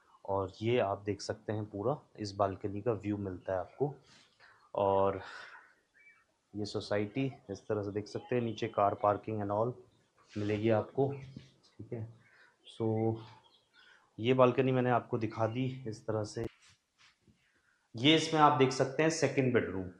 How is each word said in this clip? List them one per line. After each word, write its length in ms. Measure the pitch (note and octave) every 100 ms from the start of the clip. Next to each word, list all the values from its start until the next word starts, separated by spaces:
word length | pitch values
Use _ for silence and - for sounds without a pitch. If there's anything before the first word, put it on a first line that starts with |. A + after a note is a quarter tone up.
| _ _ -
और 260 | G2 F#2+ -
ये 160 | A2+ A#2+
आप 240 | G2 G2+ G2+
देख 160 | G2
सकते 320 | - G#2+ -
हैं 120 | G#2+ G#2+
पूरा 320 | G2+ G#2+ C#3+ - -
इस 140 | G#2 G2
बालकनी 460 | G2+ F#2+ G2+ G2+
का 120 | A#2
व्यू 240 | G#2 G2+ G#2
मिलता 340 | G2 F2+ -
है 60 | F#2
आपको। 340 | F2 - C#3+ C#3+ - - _ _ - _ _ -
और 460 | G2 G2 G2 F2+ - - - - - _ _ _ - _ _ _ _
ये 120 | G2+ G#2
society 680 | G#2+ - G#2 G#2 C3+ C3+ B2+ -
इस 160 | G2 -
तरह 160 | G#2+
से 80 | G2+
देख 160 | G2+ G#2
सकते 280 | A2 - B2
हैं, 60 |
नीचे 260 | A#2 G#2 A2+
car 260 | - G2+ G2+
parking 380 | G#2 G2 - G#2+
and 100 | G2+
all 200 | G#2 A#2+ A#2+ - _ _ _ _
मिलेगी 360 | G#2+ G#2 G#2 A2
आपको, 400 | G#2+ G#2 - C#3 C#3 - - - _ _ -
ठीक 140 | A2
है। 280 | A#2 A2+ - _ - - _ -
So 180 | - A2+ A2 A2 A2+ - - _ _ _ _ - - _ -
ये 160 | A2+
बालकनी 380 | C3 B2 B2 C3
मैंने 180 | B2+ B2
आपको 280 | A#2 - A#2+
दिखा 300 | G#2+ - A2
दी 160 | A#2+ C3 C3 B2+
इस 120 | G#2+ -
तरह 160 | G#2+
से। 220 | G#2 - A#2 - - _ _ _ _ _ _ _ _ _ _ _ _ A2+
ये 200 | C3+ D#3+
इसमें 240 | - D#3
आप 160 | D3 C3+
देख 120 | C3
सकते 320 | - C3 -
हैं 60 | D#3+
second 420 | D#3+ - C#3+ B2+
bedroom 360 | A#2 - F#2+ F2+